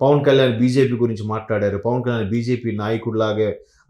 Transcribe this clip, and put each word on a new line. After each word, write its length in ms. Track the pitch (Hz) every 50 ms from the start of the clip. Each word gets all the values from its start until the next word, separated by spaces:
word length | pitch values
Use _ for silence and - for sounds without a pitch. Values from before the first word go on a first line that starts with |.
పవన్ 240 | 135 139 147 143 143
కళ్యాణ్ 340 | 143 135 135 131 127 113 110
బీజేపీ 360 | 123 127 123 139 131 120 120
గురించి 320 | 113 120 117 113 101 104
మాట్లాడారు. 520 | 107 110 110 - - 113 104 104 101 98 98
పవన్ 260 | - 113 120 127 120
కళ్యాణ్ 240 | 123 120 113 107 95
బీజేపీ 480 | 110 120 117 120 123 117 120 113 104
నాయకుడిలాగే, 840 | 104 104 107 113 113 - 120 110 110 107 107 104 107 107 104 92 - - _ _ _ _ -